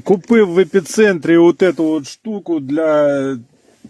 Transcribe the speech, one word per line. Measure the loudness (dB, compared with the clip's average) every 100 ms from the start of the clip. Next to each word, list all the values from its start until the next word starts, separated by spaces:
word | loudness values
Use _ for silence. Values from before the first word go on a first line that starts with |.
купив | -2 -2 2 2 2
в | 0
епіцентрі | 0 -2 -2 0 2 2 2 4
от | 4 2
эту | 0 0
от | -2 -4 -8
штуку | -14 -12 -10 -6 -6
для | -4 -2 0 2 0 -2 -4 -8 -14 _ _ _